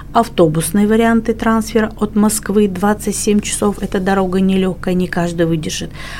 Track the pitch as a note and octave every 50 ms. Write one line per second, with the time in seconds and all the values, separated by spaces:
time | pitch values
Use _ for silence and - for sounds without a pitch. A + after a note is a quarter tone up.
0 | - - - F3 F3 - - - F3 D#3+ D3+ D#3+ D#3+ - - G3+ G#3 G#3 A3 A3
1 | A3+ A3+ A#3 A3+ A3 - A3 - - A3+ A3+ A3+ A3 - - A3+ A3 G#3+ - -
2 | G#3+ G#3 - G#3+ G#3 G#3+ G#3+ - - - G3 G#3+ G#3 G3 F#3 F3+ G3 G3+ G#3 G#3
3 | - G#3 G3 - - G#3+ G#3 G#3 - - - - G#3 G#3 F#3+ - G3+ F#3+ - G3+
4 | F#3 G3 G3 G3 F#3+ F#3 F3+ F#3+ F#3+ F#3+ F#3+ F#3+ F#3 F#3 E3+ - - F#3+ F3+ F3+
5 | F#3 F3 - F3+ E3+ F3 E3+ E3+ E3+ E3 E3+ E3 D#3 F3+ - - - - - -
6 | - - - -